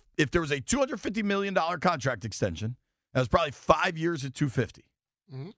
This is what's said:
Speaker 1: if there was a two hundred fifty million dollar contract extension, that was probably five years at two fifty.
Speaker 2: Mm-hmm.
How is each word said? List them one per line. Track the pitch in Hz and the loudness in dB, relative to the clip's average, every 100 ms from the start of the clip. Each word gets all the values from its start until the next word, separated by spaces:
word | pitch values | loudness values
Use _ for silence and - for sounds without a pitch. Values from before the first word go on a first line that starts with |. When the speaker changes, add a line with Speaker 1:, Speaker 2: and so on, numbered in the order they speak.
| _ - | _ 0
Speaker 1:
if | 151 | 2
there | 175 | 2
was | 151 | 0
a | 143 | -2
two | - 262 | 0 0
hundred | 269 247 | 0 -2
fifty | 277 208 | -4 -2
million | 202 196 196 | 0 0 0
dollar | 185 165 175 | 0 0 0
contract | 185 160 135 120 110 | 0 0 -2 -4 -6
extension, | - 101 80 110 123 _ _ _ | -4 -4 -2 -6 -8 _ _ _
that | 131 | -2
was | 123 | 2
probably | 170 151 | 2 2
five | - - 160 185 160 | -2 4 4 4 0
years | 165 160 135 | -2 -2 -6
at | |
two | - 143 | -2 0
fifty. | 131 110 - - _ _ _ _ | 0 -2 -6 -20 _ _ _ _
Speaker 2:
Mm-hmm. | 131 160 | -14 -14